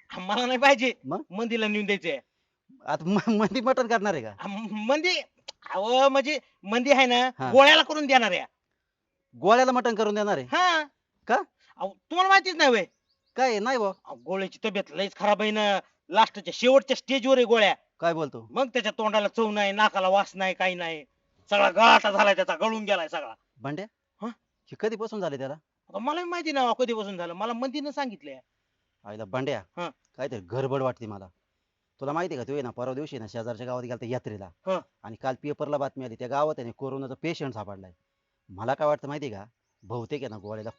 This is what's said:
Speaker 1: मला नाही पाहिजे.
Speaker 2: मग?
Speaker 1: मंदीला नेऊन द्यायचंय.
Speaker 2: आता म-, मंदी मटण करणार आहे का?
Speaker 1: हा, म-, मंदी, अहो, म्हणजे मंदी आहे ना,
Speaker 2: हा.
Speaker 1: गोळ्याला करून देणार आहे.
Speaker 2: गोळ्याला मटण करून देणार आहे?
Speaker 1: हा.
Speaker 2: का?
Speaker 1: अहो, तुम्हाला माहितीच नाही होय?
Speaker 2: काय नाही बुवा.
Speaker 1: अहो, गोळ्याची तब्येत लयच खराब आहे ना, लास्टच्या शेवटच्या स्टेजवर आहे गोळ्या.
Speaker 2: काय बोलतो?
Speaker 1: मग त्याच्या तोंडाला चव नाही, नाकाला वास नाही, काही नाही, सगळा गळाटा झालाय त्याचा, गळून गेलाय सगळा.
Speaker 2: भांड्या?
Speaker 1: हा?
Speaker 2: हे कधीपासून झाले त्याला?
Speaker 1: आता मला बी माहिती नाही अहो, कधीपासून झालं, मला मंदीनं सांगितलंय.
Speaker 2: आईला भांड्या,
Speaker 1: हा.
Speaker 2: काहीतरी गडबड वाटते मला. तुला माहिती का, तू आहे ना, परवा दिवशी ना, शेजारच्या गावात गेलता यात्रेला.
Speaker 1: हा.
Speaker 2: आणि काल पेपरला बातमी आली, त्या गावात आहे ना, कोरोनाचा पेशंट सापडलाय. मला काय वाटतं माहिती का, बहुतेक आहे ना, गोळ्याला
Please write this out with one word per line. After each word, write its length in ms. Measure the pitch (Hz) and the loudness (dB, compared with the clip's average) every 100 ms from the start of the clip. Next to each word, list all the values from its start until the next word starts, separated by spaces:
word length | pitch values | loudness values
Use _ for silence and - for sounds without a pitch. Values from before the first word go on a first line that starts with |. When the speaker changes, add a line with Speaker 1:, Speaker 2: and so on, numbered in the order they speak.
| _ - | _ -12
Speaker 1:
मला 280 | 185 208 247 | -4 -2 0
नाही 120 | 254 | 2
पाहिजे. 340 | 269 277 254 - 131 | 4 4 2 -4 -8
Speaker 2:
मग? 160 | 175 302 | -8 -8
Speaker 1:
मंदीला 360 | 180 233 226 214 | -8 -4 -2 -2
नेऊन 180 | 208 202 | -2 -2
द्यायचंय. 340 | 202 160 139 - _ _ _ _ - - | -2 -4 -6 -10 _ _ _ _ -16 -6
Speaker 2:
आता 200 | 151 160 | -4 -2
म-, 320 | 202 - 214 | -2 0 0
मंदी 240 | 214 214 | 0 0
मटण 260 | 233 262 233 | 0 0 0
करणार 260 | 233 202 | 0 0
आहे 100 | 165 | -4
का? 100 | 110 104 | -6 -12
Speaker 1:
हा, 80 | 190 | -12
म-, 380 | 202 220 214 214 | -10 -10 -6 -2
मंदी, 280 | 294 349 339 - _ - - - | 0 0 -2 -6 _ -20 -20 -8
अहो, 400 | - 208 254 277 | -4 0 4 4
म्हणजे 280 | 269 262 294 - _ | 4 0 -4 -8 _
मंदी 280 | 185 226 254 | -4 -2 4
आहे 140 | 262 254 | 4 4
ना, 140 | 247 254 - | 4 2 -2
Speaker 2:
हा. 120 | 131 | 4
Speaker 1:
गोळ्याला 320 | 247 277 311 | 8 10 8
करून 220 | 302 311 285 | 4 -2 4
देणार 260 | 262 220 | 4 4
आहे. 140 | 170 131 _ _ _ _ _ _ _ _ 120 | 0 -6 _ _ _ _ _ _ _ _ 0
Speaker 2:
गोळ्याला 360 | 170 240 262 | 6 6 6
मटण 240 | 254 233 214 | 2 0 0
करून 200 | 214 208 | 0 0
देणार 220 | 208 165 | 0 -2
आहे? 100 | 127 | -2
Speaker 1:
हा. 320 | 320 359 330 294 _ _ _ - | 2 2 2 -2 _ _ _ -2
Speaker 2:
का? 80 | 240 359 _ _ - | -2 -2 _ _ -10
Speaker 1:
अहो, 100 | 196 196 _ | -10 -10 _
तुम्हाला 200 | 330 381 | 0 6
माहितीच 260 | 392 381 330 | 6 4 4
नाही 140 | 294 | 4
होय? 160 | 226 170 _ _ _ _ - | 4 0 _ _ _ _ 0
Speaker 2:
काय 220 | 254 214 | 0 2
नाही 180 | 220 269 | 0 0
बुवा. 140 | 202 185 - | -2 -4 -12
Speaker 1:
अहो, 100 | 117 127 | -16 -8
गोळ्याची 340 | 190 190 - 220 | -6 -6 -6 -6
तब्येत 260 | 196 185 | -4 -6
लयच 240 | 151 196 - | -6 -6 -2
खराब 260 | 202 202 | 0 2
आहे 100 | 214 | 2
ना, 280 | 214 208 190 - _ - | 0 2 0 -2 _ -2
लास्टच्या 440 | 190 220 - 175 | 4 4 2 -10
शेवटच्या 440 | - 240 269 - 254 | 0 6 6 4 -2
स्टेजवर 400 | - 269 233 262 | -2 -2 4 4
आहे 80 | 240 | 6
गोळ्या. 280 | 226 202 156 _ _ | 6 4 2 _ _
Speaker 2:
काय 140 | 165 | -2
बोलतो? 320 | 165 147 120 113 | 0 -4 -8 -8
Speaker 1:
मग 160 | 156 262 | -4 -2
त्याच्या 180 | 247 214 202 | -2 -4 -4
तोंडाला 300 | 214 208 208 | 0 0 0
चव 220 | - 220 | 0 -2
नाही, 200 | 208 202 | 0 0
नाकाला 360 | 202 214 196 185 | 2 2 2 2
वास 220 | 196 196 185 | 2 0 -4
नाही, 180 | 190 | -4
काही 220 | 180 185 180 | -2 -2 -2
नाही, 280 | 170 160 139 _ _ _ _ | -6 -8 -12 _ _ _ _
सगळा 180 | 202 196 | 2 4
गळाटा 420 | - 226 214 214 | 6 8 8 6
झालाय 220 | 196 208 196 | 4 4 4
त्याचा, 200 | 185 170 | 0 -2
गळून 300 | 220 220 208 | -2 -2 -2
गेलाय 220 | 190 160 | -2 -2
सगळा. 260 | 165 131 110 _ _ | -6 -10 -14 _ _
Speaker 2:
भांड्या? 240 | 120 151 208 _ _ _ | -8 -8 -10 _ _ _
Speaker 1:
हा? 60 | 220 233 _ _ _ | -12 -12 _ _ _
Speaker 2:
हे 40 | - | -6
कधीपासून 420 | 214 220 220 214 | -6 -4 -8 -6
झाले 160 | 175 139 | -6 -6
त्याला? 160 | 131 156 _ _ _ | -8 -10 _ _ _
Speaker 1:
आता 100 | 190 | -8
मला 240 | 240 311 | -6 -4
बी 60 | 349 | -6
माहिती 220 | 349 311 | -6 -4
नाही 140 | 277 247 | -2 0
अहो, 80 | |
कधीपासून 440 | 226 247 226 202 185 | 0 -2 -2 -6 -8
झालं, 160 | 170 | -10
मला 200 | 170 220 | -8 -6
मंदीनं 380 | 233 269 294 285 | -6 -6 -6 -8
सांगितलंय. 480 | 277 269 196 147 131 _ _ _ _ _ _ 104 | -8 -8 -10 -16 -20 _ _ _ _ _ _ -16
Speaker 2:
आईला 200 | 107 107 | -14 -8
भांड्या, 360 | 127 135 123 87 - | -6 -4 -6 -8 -12
Speaker 1:
हा. 120 | 175 - _ - | -12 -12 _ -12
Speaker 2:
काहीतरी 220 | 135 120 87 | -10 -10 -8
गडबड 300 | 117 131 135 | -6 -4 -2
वाटते 240 | 131 120 110 | -2 -4 -10
मला. 220 | 101 95 _ _ _ _ _ _ _ | -14 -16 _ _ _ _ _ _ _
तुला 100 | 139 | -6
माहिती 240 | 151 180 147 | -4 -6 -6
का, 80 | |
तू 100 | 120 | -8
आहे 80 | 147 | -6
ना, 80 | 123 | -8
परवा 240 | 110 127 | -8 -8
दिवशी 260 | 131 151 139 | -8 -10 -12
ना, 60 | 110 | -12
शेजारच्या 360 | 120 113 110 123 | -10 -10 -10 -8
गावात 180 | 127 | -8
गेलता 220 | 120 120 117 | -8 -10 -6
यात्रेला. 440 | 123 - 107 95 _ - | -8 -8 -12 -14 _ -6
Speaker 1:
हा. 120 | 185 - _ | -6 -6 _
Speaker 2:
आणि 120 | 104 110 | -18 -8
काल 140 | 135 127 | -8 -6
पेपरला 340 | 147 143 151 147 | -8 -6 -4 -4
बातमी 280 | 135 - 127 | -4 -8 -12
आली, 100 | 110 | -12
त्या 80 | 123 | -6
गावात 280 | 139 151 151 | -2 -2 -2
आहे 80 | 120 | -8
ना, 60 | - | -10
कोरोनाचा 360 | 135 135 135 127 | -10 -8 -10 -8
पेशंट 320 | 160 165 139 | -8 -6 -8
सापडलाय. 380 | 110 101 98 92 87 _ _ _ _ _ | -8 -12 -14 -20 -20 _ _ _ _ _
मला 240 | 92 113 | -8 -6
काय 140 | 135 151 | -2 0
वाटतं 200 | 147 139 | -2 -4
माहिती 220 | 147 143 | -10 -10
का, 140 | 101 107 _ _ _ | -12 -16 _ _ _
बहुतेक 380 | 98 120 113 143 | -10 -10 -8 -8
आहे 60 | 123 | -8
ना, 80 | 107 | -12
गोळ्याला 320 | 98 107 107 | -12 -10 -12